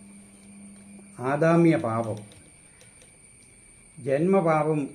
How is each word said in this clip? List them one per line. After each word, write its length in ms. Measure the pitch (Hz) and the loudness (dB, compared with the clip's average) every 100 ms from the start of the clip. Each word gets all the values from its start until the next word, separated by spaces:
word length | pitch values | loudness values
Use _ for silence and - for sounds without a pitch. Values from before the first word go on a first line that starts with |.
| - 202 196 - - - - - - - - - 127 | -20 -20 -20 -20 -20 -20 -20 -20 -20 -20 -20 -10 -6
ആദാമ്യ 460 | 147 165 170 170 143 113 | 0 2 4 4 2 0
പാപം. 340 | 117 113 104 - - - _ _ - - - - _ _ _ _ _ _ _ _ - 127 | -4 -6 -8 -14 -20 -20 _ _ -20 -20 -20 -20 _ _ _ _ _ _ _ _ -12 -4
ജന്മപാപം 720 | 139 180 190 165 156 151 151 135 | -2 2 2 2 0 0 -2 -4